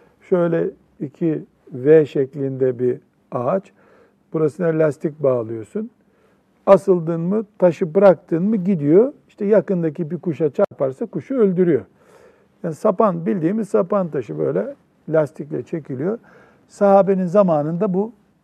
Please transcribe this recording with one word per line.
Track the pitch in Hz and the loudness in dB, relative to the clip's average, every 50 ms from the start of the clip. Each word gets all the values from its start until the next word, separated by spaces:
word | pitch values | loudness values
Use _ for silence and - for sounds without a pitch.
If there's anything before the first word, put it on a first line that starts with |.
| _ _ _ _ | _ _ _ _
Şöyle | _ - 190 180 170 175 170 165 170 190 - - _ _ _ - | _ -2 -2 0 0 0 0 -2 -2 -4 -6 -12 _ _ _ -14
iki | 180 135 - - 175 165 156 - 185 - _ _ _ - | -14 -12 -8 -4 -4 -4 -4 -4 -8 -14 _ _ _ -16
V | - 127 123 143 156 160 151 | -12 -2 4 6 6 6 6
şeklinde | 131 - 156 135 131 - 147 135 135 135 127 131 127 123 117 | 2 0 -4 -4 -4 -6 -6 -6 -6 -4 -2 -2 -2 -2 0
bir | 123 123 127 139 - _ _ _ _ - | -2 -2 -2 -4 -8 _ _ _ _ -10
ağaç. | - 127 120 131 180 196 196 - _ _ _ _ _ _ _ _ _ _ _ _ - | -8 -6 -4 -2 -2 -4 -4 -8 _ _ _ _ _ _ _ _ _ _ _ _ -4
Burasına | 160 156 147 - - 180 165 | -2 -2 -2 -2 -2 -2 -2
lastik | 160 156 160 156 139 - - 165 147 156 143 | 0 2 2 0 0 -2 -6 -8 -6 -2 0
bağlıyorsun. | 135 127 120 113 110 117 113 107 - - 208 220 240 _ _ _ _ _ _ _ _ _ _ _ _ _ _ - | 0 0 0 -2 -6 -8 -12 -12 -10 -10 -10 -10 -10 _ _ _ _ _ _ _ _ _ _ _ _ _ _ 4
Asıldın | - 196 190 196 196 185 180 160 165 170 165 | 4 4 4 6 2 0 0 0 -4 -4 -4
mı, | 165 175 202 220 220 - _ - | -2 -2 -2 -4 -4 -6 _ 2
taşı | 185 180 156 - 190 156 151 | 2 2 2 2 -2 -2 2
bıraktın | 196 202 196 170 - - - - 160 180 | 4 6 6 6 4 2 -4 -4 -2 0
mı | 208 226 | 0 -2
gidiyor. | 208 170 190 202 156 143 143 156 196 240 277 302 - _ _ | -2 0 -2 -2 0 2 4 4 6 4 4 0 -8 _ _
İşte | _ - 208 | _ -6 -2
yakındaki | 196 220 196 - - 196 175 165 160 143 - 175 147 | 2 2 2 2 0 -2 -2 -2 -4 -4 -6 -8 -8
bir | 180 147 | -8 -8
kuşa | - 180 147 - 165 147 | -6 -6 -4 -2 -4 -4
çarparsa | - - 202 - - - 143 135 131 - 247 | -2 -2 -2 -2 -2 -4 -4 -4 -4 -6 -10
kuşu | - - 170 - - 269 | -8 -8 -10 -8 -6 -2
öldürüyor. | 262 220 196 180 175 185 170 151 117 101 - _ _ _ _ - - _ - _ _ _ _ _ _ - | 0 0 0 2 2 2 2 0 0 -2 -6 _ _ _ _ -20 -20 _ -20 _ _ _ _ _ _ -10
Yani | 170 156 | -10 -8
sapan, | - - 202 185 - - - 165 170 165 | -4 -2 -2 0 2 0 0 0 -2 -4
bildiğimiz | 208 220 185 151 165 208 220 214 - | -4 -4 -2 -2 -2 -2 -4 -6 -2
sapan | - 214 196 165 214 196 185 165 | -2 -2 -2 0 -2 -4 -4 -4
taşı | 151 147 113 - 156 151 | -6 -8 -8 -8 -6 -4
böyle | 151 135 147 180 214 269 277 - _ _ _ _ _ - | -4 -2 -2 -4 -6 -6 -10 -16 _ _ _ _ _ -4
lastikle | 151 160 151 139 - - 156 143 156 139 123 | -2 -2 -2 -2 -4 -12 -14 -10 -10 -10 -10
çekiliyor. | - - 165 139 - 139 123 143 190 220 240 _ - - - - _ _ _ _ _ | -8 -10 -10 -10 -10 -8 -6 -6 -6 -6 -8 _ -18 -20 -20 -20 _ _ _ _ _
Sahabenin | - - 202 202 196 196 190 185 196 185 185 | -6 0 2 4 6 6 4 4 2 0 0
zamanında | 175 165 208 202 180 160 147 147 151 170 170 208 208 175 | 0 2 4 4 4 2 0 0 -2 -4 -2 -2 -2 -2
bu | 185 208 226 - _ _ _ _ _ | -2 -4 -4 -8 _ _ _ _ _